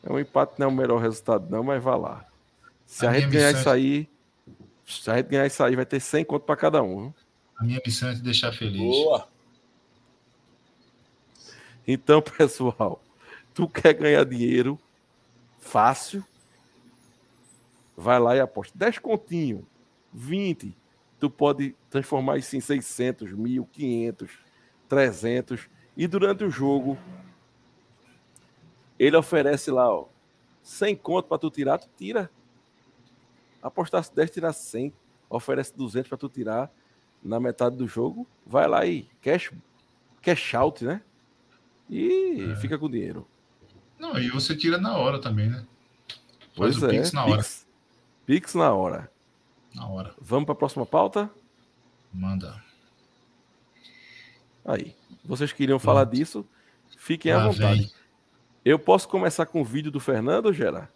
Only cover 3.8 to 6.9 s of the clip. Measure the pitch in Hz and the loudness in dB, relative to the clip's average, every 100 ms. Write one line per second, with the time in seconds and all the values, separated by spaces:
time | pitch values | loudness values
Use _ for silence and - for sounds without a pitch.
3.8 | 135 143 151 _ _ _ - - - _ | 2 0 -4 _ _ _ -20 -20 -20 _
4.8 | - - - 117 120 139 139 - 123 131 | -16 -12 -2 -2 0 0 0 2 2 2
5.8 | 127 139 - 151 160 147 - 147 156 151 | 0 -4 0 -2 0 -4 -2 0 2 2
6.8 | 107 | 0